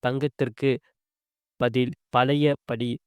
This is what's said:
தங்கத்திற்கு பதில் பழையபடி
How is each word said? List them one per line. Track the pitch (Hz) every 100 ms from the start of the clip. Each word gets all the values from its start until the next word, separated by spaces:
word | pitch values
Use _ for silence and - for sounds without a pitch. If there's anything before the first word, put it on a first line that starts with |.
தங்கத்திற்கு | 127 135 143 - 135 110 135 147 _ _ _ _ _ _ _ _
பதில் | 123 120 123 - _
பழையபடி | 123 127 147 147 143 - 117 120 120